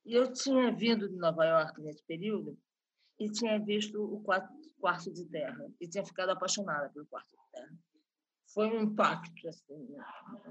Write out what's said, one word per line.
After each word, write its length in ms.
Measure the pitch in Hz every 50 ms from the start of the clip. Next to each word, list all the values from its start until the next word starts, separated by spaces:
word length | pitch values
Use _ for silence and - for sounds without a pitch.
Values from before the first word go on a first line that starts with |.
| _
E 80 | 214 233
eu 180 | 240 262 254 254
tinha 380 | - - 269 262 254 247 233
vindo 380 | 220 170 214 233 226 208 202 185
de 80 | 185
Nova 280 | 180 170 165 165 165 160
York 380 | 165 165 160 156 156 - 151 151
nesse 180 | 151 147 - _
período 520 | - 165 165 190 214 214 180 156 151 135 - _ _ _ _ _ _ _ _ _ _ _ -
e 100 | 220 208
tinha 300 | - - 233 220 214 208
visto 420 | 208 208 208 208 214 - - 208
o 220 | 214 - 202 208 -
quarto, 320 | 202 185 190 190 - - - - - _ -
Quarto 340 | 196 180 170 165 - 190 160
de 120 | 175 175
Terra 420 | 143 147 156 143 135 - - - - - -
e 80 | 175 165
tinha 180 | 180 202 185
ficado 240 | - - - 185 185
apaixonada 580 | 185 180 180 190 - 214 196 180 151 147 143 135
pelo 160 | - 147 151
Quarto 240 | - - - - _
de 200 | _ _ _ _ -
Terra. 240 | 127 123 143 160 165 _ _ _ _ _ _ _ _ _ _ _ _ _ _ -
Foi 140 | 208 214 220
um 140 | 233 226 214
impacto, 680 | 208 - - 190 151 165 - - - - - - 165
assim, 480 | 156 - _ _ 139 156 131 - 285 269 - - - - - - 254 220 - -